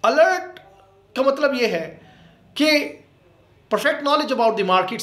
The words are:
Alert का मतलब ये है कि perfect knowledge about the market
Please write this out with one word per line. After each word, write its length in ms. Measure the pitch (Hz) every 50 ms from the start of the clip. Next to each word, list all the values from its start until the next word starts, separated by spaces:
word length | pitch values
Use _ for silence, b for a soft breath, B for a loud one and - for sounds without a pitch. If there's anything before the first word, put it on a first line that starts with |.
| -
Alert 540 | 220 262 302 330 370 370 370 370 - - - - - - - - _ _ _ _ _ -
का 60 | 247
मतलब 340 | 262 269 269 269 294 269 269
ये 120 | 247 240
है 340 | 208 180 165 160 160 - - b b b b b b b b b b - -
कि 380 | 294 311 302 294 285 294 - - - _ _ _ _ _ _ _ _ _ _ _ _ - 214
perfect 280 | 202 - - 294 -
knowledge 320 | 285 285 294 302 302 214 269
about 200 | 226 233 226 214 208
the 100 | 196 185
market 320 | 185 185 180 180 233 220